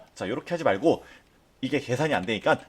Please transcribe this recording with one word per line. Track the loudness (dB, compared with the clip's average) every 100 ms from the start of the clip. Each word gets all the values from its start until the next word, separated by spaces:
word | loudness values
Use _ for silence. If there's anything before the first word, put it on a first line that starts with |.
| -10 -10
자, | -6
요렇게 | -6 -4
하지 | -2
말고 | 2 2 2 2 -2 -20 _ _ _ _
이게 | -4 -4
계산이 | -2 -2 0
안 | 0 -2
되니까 | -2 2 0